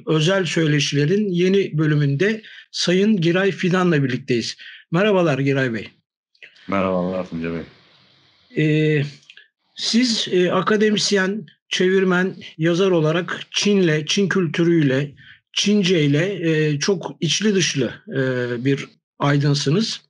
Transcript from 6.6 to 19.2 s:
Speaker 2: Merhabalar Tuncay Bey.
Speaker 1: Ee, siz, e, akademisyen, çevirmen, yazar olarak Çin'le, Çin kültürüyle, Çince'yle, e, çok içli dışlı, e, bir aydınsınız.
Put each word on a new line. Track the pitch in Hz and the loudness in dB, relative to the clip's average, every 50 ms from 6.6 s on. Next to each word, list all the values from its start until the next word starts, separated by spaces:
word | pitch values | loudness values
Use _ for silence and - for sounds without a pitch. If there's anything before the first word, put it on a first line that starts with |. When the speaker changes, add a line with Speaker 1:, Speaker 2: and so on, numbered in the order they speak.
| - | -8
Speaker 2:
Merhabalar | - 95 98 95 95 92 90 90 90 95 92 90 - | -4 -2 -2 0 0 0 -2 -2 -2 -4 -6 -6 -8
Tuncay | 82 82 82 85 82 | -8 -8 -6 -6 -6
Bey. | 82 76 - - _ _ _ _ _ _ _ _ _ _ _ _ _ _ _ 247 | -8 -10 -12 -18 _ _ _ _ _ _ _ _ _ _ _ _ _ _ _ -4
Speaker 1:
Ee, | 220 156 156 151 156 156 151 156 147 139 147 - - _ - - - - _ _ _ _ _ _ | -2 0 0 2 2 2 2 0 0 -2 -4 -8 -16 _ -20 -20 -20 -20 _ _ _ _ _ _
siz, | - - - - 226 254 240 220 202 - - | -8 -4 -2 0 2 2 0 0 -2 -2 0
e, | - 180 180 170 | 0 0 2 2
akademisyen, | - 185 170 208 220 208 214 214 208 190 - - 208 196 185 190 202 220 151 - _ _ _ - | 0 0 2 2 2 2 2 2 2 0 0 0 0 0 0 0 -2 -6 -8 -14 _ _ _ -6
çevirmen, | - - 185 185 190 190 190 185 180 180 185 190 180 - - - - | -2 0 2 2 2 2 2 2 2 2 0 -2 -4 -8 -16 -16 -6
yazar | - 156 170 170 170 196 190 | -2 -2 0 2 2 2 2
olarak | 180 165 151 151 160 175 180 180 - - - - | 2 2 2 2 0 -2 -4 -6 -8 -10 -10 -8
Çin'le, | - - - 202 208 196 185 165 151 156 151 | -6 -2 0 2 2 4 4 2 2 0 -2
Çin | 156 - 202 202 175 | -2 -2 0 0 0
kültürüyle, | - 190 180 151 - - 170 170 170 165 147 135 127 135 151 143 - - - - - - _ _ - | 0 0 -2 -2 0 0 2 2 4 4 2 2 2 0 -2 -4 -8 -16 -20 -20 -20 -20 _ _ -6
Çince'yle, | - - 202 208 208 190 175 190 165 147 143 143 147 170 196 202 175 165 165 | -4 0 2 2 2 2 2 2 2 2 2 2 0 0 -2 -4 -4 -2 0
e, | 156 151 156 151 147 143 | 0 0 0 0 -2 -2
çok | - - 196 175 - - 143 - | -2 -2 -2 -2 -4 -10 -8 -6
içli | - 147 - - 196 220 196 | -4 -4 -2 0 0 2 2
dışlı, | 190 160 - - 143 123 110 - - _ | 2 0 0 -2 -2 -4 -4 -6 -10 _
e, | - - 135 131 131 127 123 123 120 120 120 123 | -8 -4 -4 -2 -2 -2 -4 -4 -4 -4 -2 0
bir | 139 139 147 - - _ _ _ _ _ | 0 0 -2 -4 -10 _ _ _ _ _
aydınsınız. | - | -4